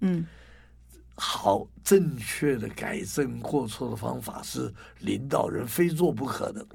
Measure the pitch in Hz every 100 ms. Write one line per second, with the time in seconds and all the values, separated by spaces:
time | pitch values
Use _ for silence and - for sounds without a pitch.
0 | 190 175 165 - - - - - - -
1 | - - - - - 98 - - - 196
2 | 160 131 110 - 147 127 107 - 110 -
3 | 95 - 135 117 - 147 117 - 123 110
4 | 120 127 113 - - 131 123 - - -
5 | - 101 135 - - - 120 - 175 160
6 | 175 113 131 - - - -